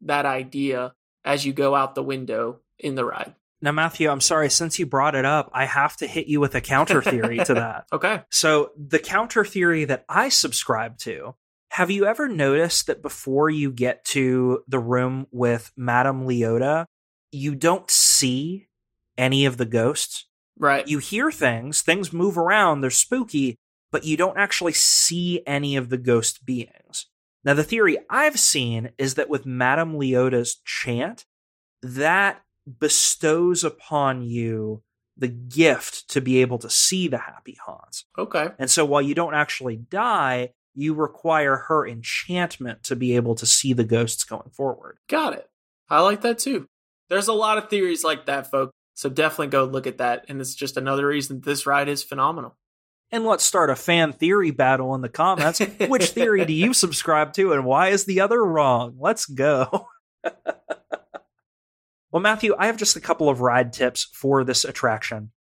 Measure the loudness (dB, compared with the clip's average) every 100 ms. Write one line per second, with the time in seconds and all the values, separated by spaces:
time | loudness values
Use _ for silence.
0 | -2 0 0 -2 -6 -4 -2 -2 -6 _
1 | _ _ -2 -2 -2 0 2 2 0 -4
2 | -6 -6 -4 -4 -4 -8 _ _ -6 -4
3 | -4 -6 -12 -16 _ -6 -2 0 -2 0
4 | 0 2 2 2 2 0 -2 -4 -2 0
5 | 0 2 2 0 0 -4 -2 0 0 -2
6 | -8 -6 -2 2 2 0 2 2 4 2
7 | 2 0 0 0 2 2 0 -8 -6 -2
8 | -2 -2 -2 0 4 4 2 -6 -2 -2
9 | -2 -6 -2 0 0 2 2 2 0 -4
10 | -2 0 2 0 0 -4 -2 -4 -4 -10
11 | -12 -10 -12 -18 _ _ -8 -2 0 2
12 | 2 0 -2 0 2 2 2 -2 -2 -6
13 | -6 -10 -2 0 2 0 -2 0 -2 -2
14 | -4 0 2 2 2 0 -2 -4 0 0
15 | 0 -4 -8 -2 0 0 -4 -8 0 2
16 | 2 0 -2 0 0 0 0 -2 -4 _
17 | _ _ _ -8 -6 0 2 2 2 2
18 | 4 4 2 -2 -4 -10 _ _ _ _
19 | _ -2 2 4 2 0 -2 0 0 -2
20 | -6 -10 -16 _ _ -2 0 2 0 -4
21 | -4 -2 -2 0 0 0 -4 -2 0 0
22 | -2 -2 -2 0 2 4 4 2 0 0
23 | 0 -2 -2 -2 -2 -4 _ _ -6 -6
24 | -2 0 0 0 -2 0 -2 2 2 4
25 | 2 0 -2 -2 -2 -4 -2 -2 -2 -4
26 | 2 2 2 -6 -6 -6 -8 _ _ -14
27 | -14 _ _ _ 0 2 2 2 2 2
28 | 0 2 2 2 2 2 -2 -4 -6 -4
29 | -4 -2 -2 -2 -4 0 2 2 -2 -2
30 | 0 2 2 0 -2 -8 -10 -8 -4 -4
31 | -6 -10 -20 _ _ _ _ _ -12 -2
32 | 2 4 2 -2 _ _ -18 -4 0 2
33 | 0 0 0 2 2 0 -2 -6 -4 0
34 | 0 -2 -4 -4 -4 -4 -6 -8 _ _
35 | _ -6 -6 -6 -6 2 4 4 -4 -12
36 | -4 -2 2 4 4 0 -2 0 2 0
37 | -2 -4 -8 -18 -20 -18 -18 -18 -18 -18
38 | -14 -10 -4 -2 -4 -4 0 2 4 2
39 | 2 0 0 0 -2 -4 -8 -8 -6 -2
40 | 0 2 0 -2 -4 _ _ -6 -4 -2
41 | -4 -2 0 2 2 0 0 0 0 -8
42 | -8 -8 -4 -2 -4 -6 -12 -10 -6 -2
43 | 0 2 0 0 2 2 2 0 2 2
44 | 0 -4 -8 -10 -14 -6 -6 -6 -14 -18
45 | -4 -2 -2 -6 -14 _ _ _ 0 4
46 | 4 2 -2 -2 -2 -4 -6 _ _ _
47 | -2 -2 0 0 2 0 0 0 0 0
48 | -2 -2 -4 -6 -2 -2 -2 _ _ -8
49 | -6 0 0 0 -2 0 0 -2 -6 -4
50 | -2 -2 -6 -10 -10 -8 -6 -4 -2 0
51 | 0 0 -4 -8 -4 -4 0 0 0 -4
52 | -6 -2 -2 -2 -10 _ _ _ _ _
53 | -8 -2 0 2 2 4 2 2 2 2
54 | 2 2 2 4 2 2 4 4 0 -4
55 | -6 0 0 2 2 0 -2 -2 0 2
56 | 2 2 2 2 2 2 2 2 0 -2
57 | 0 2 0 0 2 2 2 2 4 2
58 | 2 2 2 2 2 4 4 2 0 -4
59 | -2 -2 -4 0 2 2 2 -2 -6 _
60 | _ _ -10 -8 -8 -8 -8 -14 -10 -14
61 | _ -20 _ _ _ _ _ _ _ _
62 | -4 0 2 2 2 2 0 0 -2 -2
63 | -2 2 2 2 2 2 2 0 -2 -2
64 | -10 -4 0 2 2 0 -2 -2 -2 -2
65 | -6 -10 -12 _ _